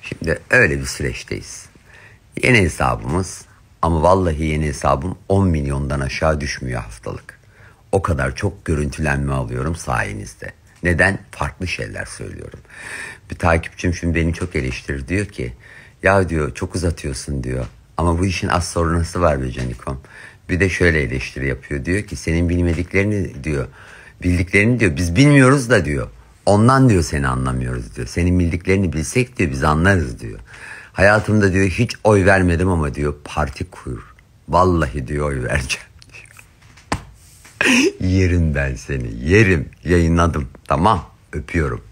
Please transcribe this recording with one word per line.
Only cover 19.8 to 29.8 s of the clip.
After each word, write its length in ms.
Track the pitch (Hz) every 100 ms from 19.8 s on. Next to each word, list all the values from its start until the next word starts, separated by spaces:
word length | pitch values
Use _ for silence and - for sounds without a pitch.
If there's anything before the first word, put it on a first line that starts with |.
| - 69 - - - - -
Bir 120 | 87
de 80 | 92
şöyle 340 | - 87 78
eleştiri 460 | 65 64 - - 67
yapıyor. 360 | 64 - 71
Diyor 180 | 65 92
ki, 140 | 104 -
"Senin 320 | - 82 85
bilmediklerini," 960 | 87 87 78 87 95 101 104 87 -
diyor, 220 | 69 71 64 - - - - -
"bildiklerini," 580 | 90 87 87 98 107 123
diyor, 160 | 107 73
"biz 200 | 87 85
bilmiyoruz 540 | 143 143 127 143 120
da," 140 | 117
diyor. 240 | 73 69 58 - - - -
"Ondan," 420 | 101 117 135 131
diyor, 140 | 98
"seni 260 | 80 76 67
anlamıyoruz," 680 | 64 65 64 62 62 57 -
diyor. 100 | -
"Senin 320 | - 87 90
bildiklerini 540 | 85 85 90 98 95
bilsek," 440 | 78 76 - 120 -
diyor, 120 | 87
"biz 140 | 65
anlarız," 560 | 78 76